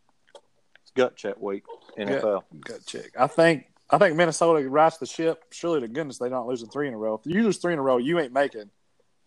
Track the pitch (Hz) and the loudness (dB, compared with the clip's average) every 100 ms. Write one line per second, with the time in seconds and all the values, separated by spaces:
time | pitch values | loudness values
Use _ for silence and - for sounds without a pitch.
0 | _ _ _ - _ _ _ _ _ - | _ _ _ -20 _ _ _ _ _ 0
1 | 123 - 104 98 101 98 - - - - | 0 0 -8 -8 -8 -8 -10 -20 -18 -10
2 | 104 139 110 98 - 78 - 113 - - | -4 -2 -2 -2 -6 -16 -18 -16 -14 -14
3 | - - 131 - 165 151 - _ - 151 | -12 -2 0 4 4 4 -4 _ 0 4
4 | 196 156 170 151 170 160 135 139 160 - | 6 6 2 2 2 2 2 4 4 2
5 | 123 - 165 156 _ - 170 160 117 123 | -6 -4 -2 -2 _ -8 -2 -2 -2 -6
6 | 151 120 123 127 117 127 113 139 147 110 | -8 -6 -4 -4 -4 -6 -8 -6 -6 -4
7 | 110 110 147 185 226 170 175 165 135 123 | -4 -4 -2 0 0 0 -2 0 2 2
8 | 127 170 135 127 143 110 104 _ _ _ | 2 -2 0 0 -2 -4 -14 _ _ _
9 | _ _ | _ _